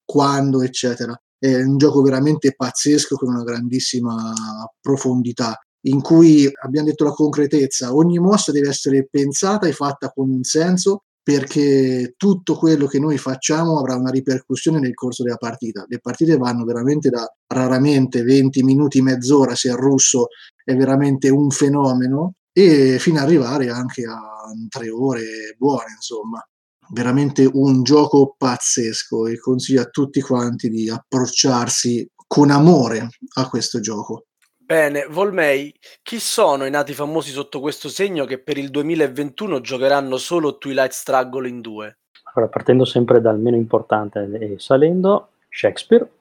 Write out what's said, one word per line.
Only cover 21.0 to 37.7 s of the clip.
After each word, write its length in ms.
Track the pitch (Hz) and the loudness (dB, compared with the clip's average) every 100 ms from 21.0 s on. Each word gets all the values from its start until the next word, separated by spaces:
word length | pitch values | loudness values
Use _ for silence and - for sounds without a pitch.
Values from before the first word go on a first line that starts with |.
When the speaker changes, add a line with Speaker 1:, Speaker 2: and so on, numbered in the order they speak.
| 143 135 135 | 2 2 2
Speaker 1:
un 220 | 139 143 | 4 2
fenomeno, 840 | 135 143 143 135 127 127 139 185 - _ | 2 0 2 0 0 0 -2 -4 -8 _
e 440 | 175 190 147 131 127 | 4 6 8 4 2
fino 200 | 180 156 | 0 0
ad 60 | 139 | 2
arrivare 440 | 165 120 143 123 | 2 2 -2 -4
anche 360 | 120 127 - 117 | -4 -8 -8 -12
a 140 | 110 107 110 110 110 113 | -12 -16 -18 -16 -16 -14
tre 200 | 131 113 | -12 -10
ore 640 | 113 135 120 113 110 107 110 | -4 -2 -2 -6 -12 -14 -2
buone, 340 | 135 127 117 - | 0 0 -6 -14
insomma. 500 | - 113 110 110 - _ _ _ _ | -14 -12 -12 -12 -16 _ _ _ _
Veramente 580 | 117 120 135 143 139 131 | -6 -2 0 0 2 2
un 320 | 135 135 131 | 4 4 4
gioco 520 | 123 147 147 147 135 - | 4 4 6 4 4 2
pazzesco, 880 | 131 123 - - 113 113 - 117 113 | -4 -2 -2 -2 -4 -6 -6 -4 -4
e 100 | 113 | -4
consiglio 440 | - 127 131 131 | -4 -4 0 0
a 40 | 120 | 0
tutti 360 | - 135 139 | -4 -2 -2
quanti 480 | 135 123 120 117 120 | -2 -2 -2 -4 -4
di 200 | 113 110 | -4 -4
approcciarsi 1200 | 117 _ 131 123 - 139 123 117 - 120 117 - _ _ | -6 _ -2 -2 0 2 2 0 -2 -2 -4 -6 _ _
con 260 | - 143 | 4 4
amore 580 | 143 160 160 117 113 117 - - - | 6 6 6 4 -2 -6 -14 -12 -6
a 140 | 123 | -4
questo 320 | 120 - 117 | -4 -6 -6
gioco. 420 | 107 104 104 113 _ _ _ _ - | -6 -8 -10 -14 _ _ _ _ -2
Speaker 2:
Bene, 380 | 165 147 143 156 | 0 2 -2 -6
Volmei, 640 | 156 202 185 147 139 143 _ - _ | -2 -2 0 2 0 -2 _ -20 _
chi 160 | - 226 | -12 -8
sono 460 | - - 185 139 135 | -6 2 2 2 -2
i 40 | |
nati 220 | 147 143 | -2 -4
famosi 400 | 139 147 160 143 | -6 -4 -4 -6
sotto 300 | 135 139 147 | -10 -10 -8
questo 260 | 147 | -8